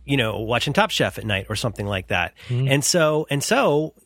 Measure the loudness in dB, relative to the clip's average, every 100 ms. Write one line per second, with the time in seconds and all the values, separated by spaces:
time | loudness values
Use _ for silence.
0 | -2 0 0 -2 -2 -2 0 0 0 0
1 | -2 -2 -4 -4 -4 -4 -4 -4 -4 -4
2 | -2 -2 -2 -6 -6 -2 2 2 2 2
3 | 2 2 -2 -2 0 2 2 2 -2 -8